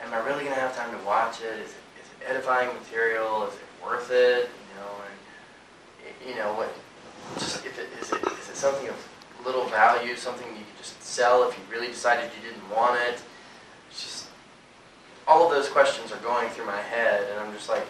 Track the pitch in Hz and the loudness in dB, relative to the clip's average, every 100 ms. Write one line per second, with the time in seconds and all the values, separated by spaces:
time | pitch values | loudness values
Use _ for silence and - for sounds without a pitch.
0 | 117 113 127 143 139 131 127 123 117 - | -6 -4 -2 -2 -2 -2 -2 -4 -6 -6
1 | 98 113 113 113 113 110 - - - - | 0 2 2 -2 -8 -8 -10 -16 -20 -20
2 | - - - 131 131 127 123 117 - 113 | -20 -12 -4 -2 2 2 2 -4 -6 0
3 | 113 113 110 - 101 - - - 101 120 | 0 0 0 0 -2 -6 -16 -12 -6 -6
4 | - 123 123 123 120 - - 98 101 104 | 2 6 6 6 0 -6 -16 -14 -12 -12
5 | 101 - - - - - - - - - | -14 -16 -20 -20 -20 -20 -20 -20 -20 -20
6 | - - 127 113 104 110 104 - - - | -20 -16 -10 -6 -4 -2 -4 -8 -18 -20
7 | - - - - - - - - - - | -20 -18 -12 -8 -6 -6 -8 -10 -10 -10
8 | - - - - - - 139 135 117 98 | -6 -2 -2 -4 -10 -2 0 0 -4 -10
9 | - - - - 127 127 123 110 117 120 | -14 -20 -20 -8 -2 -2 0 6 6 6
10 | 120 120 123 120 113 107 - - - - | 0 -4 -6 -8 -10 -12 -16 -16 -16 -14
11 | - 127 120 127 - - - 117 120 117 | -6 2 6 8 6 0 -8 -6 -6 0
12 | 120 117 113 110 113 107 95 110 104 98 | 2 2 0 -8 -12 -12 -2 2 4 4
13 | 101 95 - - - - - - - - | 0 -2 -10 -20 -20 -20 -20 -20 -18 -14
14 | - - - - - - - - - - | -12 -12 -14 -18 -20 -20 -20 -20 -20 -20
15 | - - 147 165 165 143 - 143 139 - | -20 -6 6 8 8 4 4 4 4 2
16 | 110 101 117 117 117 117 113 101 104 117 | -6 -8 -2 0 -2 -4 -6 -6 -4 0
17 | 110 104 101 104 107 107 - - | 2 2 0 -4 -8 -10 -4 -2